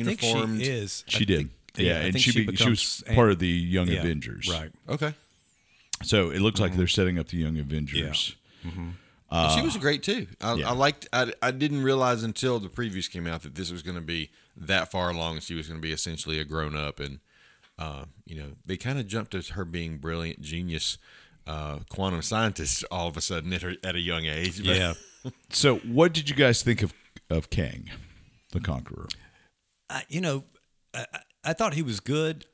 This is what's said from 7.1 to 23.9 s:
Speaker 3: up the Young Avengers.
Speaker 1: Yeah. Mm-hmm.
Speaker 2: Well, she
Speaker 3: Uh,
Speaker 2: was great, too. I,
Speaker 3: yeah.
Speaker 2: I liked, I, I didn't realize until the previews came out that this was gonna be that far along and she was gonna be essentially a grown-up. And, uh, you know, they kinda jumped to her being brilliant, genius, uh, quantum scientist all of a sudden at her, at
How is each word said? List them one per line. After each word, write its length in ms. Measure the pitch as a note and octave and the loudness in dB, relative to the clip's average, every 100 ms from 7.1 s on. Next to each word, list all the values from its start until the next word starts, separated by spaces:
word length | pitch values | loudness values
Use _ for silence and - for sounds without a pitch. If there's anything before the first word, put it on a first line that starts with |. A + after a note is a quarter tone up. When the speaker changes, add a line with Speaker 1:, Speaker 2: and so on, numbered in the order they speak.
| F2 | 2
Speaker 3:
up 80 | D#2 | -2
the 100 | F2 | -2
Young 200 | D#2 D#2 | 0 -2
Avengers. 760 | C#2+ D2+ D2 D#2+ D#2+ D2 - - _ _ | -2 -2 -2 -2 -2 -2 -4 -8 _ _
Speaker 1:
Yeah. 60 | F2 | -12
Mm-hmm. 200 | F2+ E2+ F2 - _ - | -8 -8 -10 -16 _ -4
Speaker 2:
Well, 180 | E2+ D#2+ D#2 | 2 4 4
she 60 | |
Speaker 3:
Uh, 20 | |
Speaker 2:
was 140 | - A2 | 2 0
great, 260 | C#3+ D3 | 0 0
too. 240 | - A3 - - | 0 -2 -4 -6
I, 140 | G#2 A#2+ | -2 0
Speaker 3:
yeah. 140 | F#2 | 0
Speaker 2:
I 40 | |
liked, 340 | B2 C#3 C#3+ - | 2 2 2 -2
I, 180 | B2 A#2+ - | 0 0 0
I 100 | B2 | -2
didn't 320 | C3 D3 C#3+ | 0 0 2
realize 380 | C3+ C3+ B2+ A#2+ | 2 4 4 2
until 360 | A2+ G#2 C3 A#2+ | 0 0 0 0
the 80 | G2 | -2
previews 400 | - A#2 F#2+ - | -4 -4 -2 -4
came 160 | F2+ E2+ | -4 -6
out 160 | E2 | -6
that 120 | C#2+ C#2+ | -8 -8
this 160 | F2 | -6
was 100 | F2 | -6
gonna 200 | E2 F2 | -8 -8
be 280 | D#2+ E2 D2+ _ _ - | -4 -4 -6 _ _ -10
that 340 | E2 F#2+ E2 | 0 0 0
far 180 | F#2 F2 | 0 0
along 260 | E2+ E2 D#2+ | 0 -2 -4
and 80 | |
she 100 | - E2 | -6 -6
was 120 | D#2 | -8
gonna 120 | D#2+ | -6
be 120 | D#2+ | -4
essentially 460 | D#2 F2 D#2+ D#2+ D#2 | -2 -2 -4 -4 -4
a 40 | D2 | -4
grown-up. 540 | D#2+ D2+ D2+ D2 C#2+ | -4 -4 -4 -6 -6
And, 200 | C#2+ C#2 _ _ _ _ _ - | -10 -10 _ _ _ _ _ -12
uh, 260 | D#2 C#2 D2+ - - | -10 -10 -12 -18 -16
you 100 | D#2+ | -12
know, 140 | C#2+ - - | -12 -12 -8
they 120 | F#2 | -6
kinda 260 | A#2+ C#3 | -4 -4
jumped 280 | G#2 A2 G#2 | -4 -6 -6
to 220 | F#2+ - | -6 -6
her 100 | F#2+ | -6
being 340 | F2 E2+ E2 D#2 | -6 -4 -6 -6
brilliant, 420 | D#2+ E2 E2 - | -4 -4 -4 -8
genius, 560 | D2+ E2 F2+ D#2+ - - - - - _ - | -8 -6 -4 -2 -2 -2 -8 -20 -20 _ -10
uh, 320 | D#2 D2+ D2 - | -8 -6 -8 -8
quantum 320 | - F#2+ E2+ | -2 -2 0
scientist 640 | - A2 A2 F#2 D#2 - - | 0 0 0 0 2 2 0
all 160 | F2+ E2+ | -2 -4
of 80 | D#2+ | -2
a 40 | |
sudden 320 | - F2 D#2+ | -2 -2 -4
at 80 | F2+ | -4
her, 140 | F2+ F2 | -4 -6
at 120 | F#2 | -4